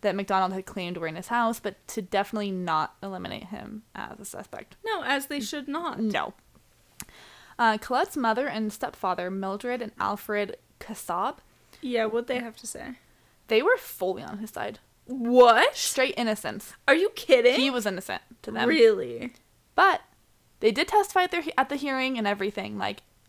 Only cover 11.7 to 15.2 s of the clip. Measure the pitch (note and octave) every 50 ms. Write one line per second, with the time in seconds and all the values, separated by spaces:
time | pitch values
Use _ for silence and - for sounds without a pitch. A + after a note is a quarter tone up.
11.7 | - - - C4 B3 A3+ A3 A3 A3 A#3 A#3+ - C4 B3 A#3+ A#3 A3+ - - A3
12.7 | - - - - B3+ - _ _ _ _ _ _ _ _ _ - A3+ A3 C4+ F#4+
13.7 | B4+ - - - - - F#3 F3+ F#3 - - - - G3+ A3 G#3+ - - - -
14.7 | G#3+ - _ _ _ _ _ - B3+ C4+